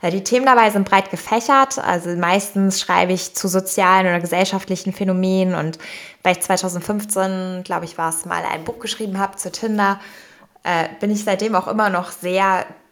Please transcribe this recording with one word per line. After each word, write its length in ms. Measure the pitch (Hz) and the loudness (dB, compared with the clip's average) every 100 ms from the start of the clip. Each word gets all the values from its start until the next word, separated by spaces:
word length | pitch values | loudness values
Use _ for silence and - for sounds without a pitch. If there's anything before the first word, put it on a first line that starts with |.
Äh, 80 | 175 | 0
die 140 | 190 | -2
Themen 200 | - 247 | 0 2
dabei 240 | 262 247 220 | 6 6 6
sind 160 | 208 196 | 4 4
breit 240 | 196 190 | 2 2
gefächert, 680 | 175 - 220 233 277 269 - | -8 -2 -2 4 4 4 0
also 320 | - 180 170 | -2 -2 -2
meistens 720 | 175 175 190 196 196 196 190 | -2 2 2 0 0 2 0
schreibe 320 | - 180 180 | 0 2 4
ich 220 | 185 - | 0 -4
zu 140 | - 196 | -4 0
sozialen 580 | 185 190 - 185 190 185 | 0 0 2 4 6 4
oder 140 | 175 | 0
gesellschaftlichen 720 | 170 170 190 190 - 185 - | 0 0 0 -2 -4 -4 -4
Phänomenen 640 | 185 190 185 185 185 185 | -4 -2 0 2 2 2
und 240 | 175 156 160 - - - - | 0 -2 -6 -14 -16 -18 -4
weil 100 | 185 | 0
ich 80 | 180 | 0
zweitausendfünfzehn, 1200 | - 185 185 180 175 208 208 196 190 190 185 185 | 0 -2 0 -6 -4 -4 -2 -2 -2 -2 -4 -8
glaub 200 | 185 175 | -6 -6
ich, 120 | 170 - | -6 -6
war's, 300 | 165 165 180 | -4 -4 -4
mal 160 | 175 165 | -4 -4
ein 120 | 156 | -6
Buch 160 | 165 226 | -8 -10
geschrieben 380 | 208 - 214 190 | -8 -6 -6 -2
hab 200 | 196 - | -4 -4
zu 140 | 185 | -10
Tinder, 480 | - 226 214 196 196 - - - - - _ | -6 -2 0 0 0 -8 -20 -20 -20 -20 _
äh, 240 | - 170 165 - | -2 -2 -2 -4
bin 100 | 202 | -2
ich 140 | 208 | -2
seitdem 300 | 214 190 214 | -2 -2 0
auch 140 | 196 185 | 0 0
immer 200 | 214 208 | 0 0
noch 220 | 180 180 | 0 -4
sehr 560 | - 180 185 196 185 - - _ | -8 -2 0 2 0 -2 -14 _